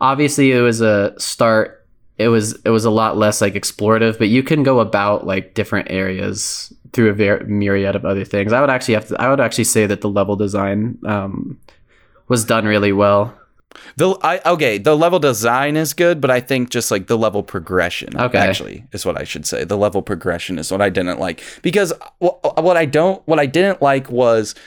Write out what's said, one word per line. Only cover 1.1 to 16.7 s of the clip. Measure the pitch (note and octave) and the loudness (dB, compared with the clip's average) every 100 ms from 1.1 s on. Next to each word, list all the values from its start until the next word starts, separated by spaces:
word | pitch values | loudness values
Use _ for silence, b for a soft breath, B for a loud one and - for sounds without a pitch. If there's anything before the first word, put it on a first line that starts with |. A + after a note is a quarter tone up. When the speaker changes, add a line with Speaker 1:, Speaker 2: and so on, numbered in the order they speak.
| - | -4
Speaker 1:
start, | - - A#2 A2 - - _ _ _ - | -8 0 2 2 0 -6 _ _ _ -2
it | A#2 | 2
was, | A2+ G#2 - | 2 0 -2
it | - | 0
was | A2+ | 2
a | A2+ | 2
lot | G#2+ A2 F2 | 2 2 2
less, | G#2+ - | 0 2
like, | G2+ | -2
explorative, | F#2+ - - G#2+ A2 A2+ A2 | -2 -8 -2 0 2 2 2
but | G#2+ | 2
you | B2+ | 2
can | C3 D3+ | 2 2
go | C3+ B2+ | 2 2
about, | G2+ G2+ G#2 G#2 - | 2 0 0 0 -2
like, | G2 - | -6 -4
different | - G#2 G#2 - | -6 -4 -4 -4
areas | F#2 F#2+ F#2 G2 G2 - - - - - | -4 -4 -4 -6 -6 -8 -10 -12 -20 -6
through | - A2 | 0 2
a | |
ver-, | G2+ G2+ G#2 - | 2 2 0 -2
myriad | G2+ G2+ G2 G2 G2 | -2 0 0 0 -2
of | |
other | F#2+ G2 | -2 -4
things. | F#2 G2+ G2+ | -2 -2 0
I | B2 | 2
would | C#3+ | 2
actually | B2+ - | 0 0
have | A2 - | -2 -2
to, | G2 | -4
I | B2+ | 0
would | C#3 | 0
actually | A2+ - | 0 0
say | A2 A2+ G#2 | 0 2 0
that | G2+ | 0
the | G#2 | -2
level | G2+ G2 G2+ | -2 0 -2
design, | G2+ G2 G2 G#2 A#2 - - | -2 -2 -2 -2 -4 -6 -6
um, | G#2 G2 F2+ - C3+ - b b b b b - | -4 -4 -8 -10 -14 -20 b b b b b -4
was | A#2+ | -2
done | G#2+ A2+ G#2+ | 0 0 2
really | G#2+ G2+ | 2 2
well. | G2 G2+ G2+ A2+ - _ _ _ B B - | 2 4 2 0 -6 _ _ _ B B -2
Speaker 2:
The, | F#3+ F#3 | -2 0
I, | D#3 F#3 | -2 -2
okay, | E3 E3+ C3+ G2+ | 0 0 0 0
the | G2 | 2
level | D3+ E3+ F3+ | 4 4 4
design | D3 G#2+ A#2 B2 D3 D3+ | 2 2 0 0 0 -2
is | D#3 | -2
good, | - F3 E3 | 0 2 2
but | C3+ | 2
I | B2+ | 0
think | - C3 | 0 -2
just, | B2 | -2